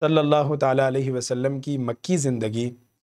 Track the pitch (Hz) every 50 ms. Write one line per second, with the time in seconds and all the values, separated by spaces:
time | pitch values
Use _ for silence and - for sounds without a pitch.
0 | 160 151 160 156 151 147 151 151 143 139 151 143 143 131 131 135 135 131 131 135
1 | 135 131 127 123 120 - 127 123 127 139 139 135 131 147 143 135 123 117 120 -
2 | - - 185 170 139 135 127 113 110 110 107 117 120 123 123 - _ _ _ _